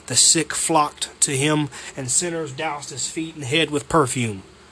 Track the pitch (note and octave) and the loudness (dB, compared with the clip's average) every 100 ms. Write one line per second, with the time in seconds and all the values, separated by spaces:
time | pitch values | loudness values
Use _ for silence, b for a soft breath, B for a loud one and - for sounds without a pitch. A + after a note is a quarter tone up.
0 | - B2 - E3 D3+ - - D#3+ D3 - | -2 4 4 4 0 -2 2 4 2 -2
1 | - - - C3 D3+ D3+ C#3+ B B - | -8 -2 0 2 2 2 0 B B -8
2 | B2+ - F3 E3 D3+ C3+ D#3 D3 - C3 | -2 -2 -2 -4 -6 -6 -6 -6 -10 -8
3 | - E3 D#3+ D#3 B2+ D#3+ D3+ D3 - E3 | -8 -6 -8 -8 0 2 2 0 2 2
4 | C3 C3 A#2 F#2+ - - b | 2 0 -2 -4 -12 -20 b